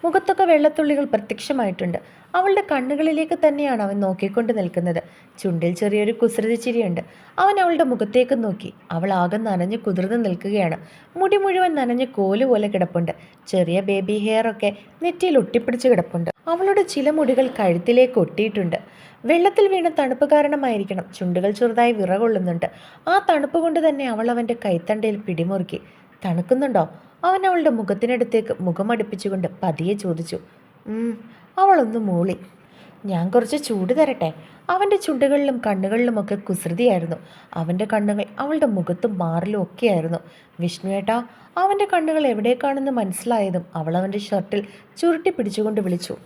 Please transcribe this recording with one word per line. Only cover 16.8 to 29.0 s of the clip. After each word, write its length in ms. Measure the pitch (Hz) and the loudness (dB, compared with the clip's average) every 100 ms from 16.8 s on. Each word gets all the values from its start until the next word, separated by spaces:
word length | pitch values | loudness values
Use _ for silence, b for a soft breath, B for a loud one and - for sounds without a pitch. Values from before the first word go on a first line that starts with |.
| 381 | 2
ചില 160 | - 277 | 0 0
മുടികൾ 360 | 311 277 254 262 247 | 2 2 2 2 2
കഴുത്തിലേക്ക് 580 | 196 175 175 240 254 240 | 0 2 2 4 4 4
ഒട്ടിയിട്ടുണ്ട്. 600 | 160 - 220 214 175 - - B B B | 0 0 -2 0 -2 -2 -8 B B B
വെള്ളത്തിൽ 420 | 233 339 370 403 392 | 0 4 4 4 4
വീണ 200 | 381 339 | 4 0
തണുപ്പ് 360 | 311 269 254 294 | 0 -2 0 4
കാരണമായിരിക്കണം 800 | 294 294 294 269 220 196 190 180 - | 4 4 0 0 -2 -2 -6 -8 -6
ചുണ്ടുകൾ 340 | 180 175 196 | -2 0 0
ചെറുതായി 420 | 208 240 226 240 | 2 0 4 2
വിറകൊള്ളുന്നുണ്ട്. 720 | 220 185 190 233 208 180 170 - B B B - | 2 0 2 2 0 0 -2 -4 B B B 0
ആ 80 | 381 403 | 0 2
തണുപ്പ് 280 | 320 285 339 | 0 2 0
കൊണ്ട് 200 | 330 320 | 0 2
തന്നെ 260 | 311 285 262 | 2 0 -4
അവൾ 180 | 220 226 | -2 -2
അവൻ്റെ 240 | 240 226 233 208 | -2 -2 -4 -2
കൈത്തണ്ടയിൽ 520 | 170 175 214 220 208 208 | -2 -2 -2 0 -2 -4
പിടിമുറുക്കി. 540 | 165 170 196 175 - B B B _ | -4 -2 -2 -4 -8 B B B _
"തണുക്കുന്നുണ്ടോ?" 600 | 190 165 175 254 277 202 165 B B B | -4 -4 0 0 0 -2 -4 B B B
അവൻ 180 | 349 381 381 | 0 2 2
അവളുടെ 240 | 359 302 233 | 2 2 0
മുഖത്തിനടുത്തേക്ക് 760 | 202 202 233 247 240 233 220 - | -2 -2 -2 -2 0 -2 -2 -4
മുഖം 300 | 185 165 202 | -4 -2 -2
അടുപ്പിച്ചുകൊണ്ട് 560 | 233 | -2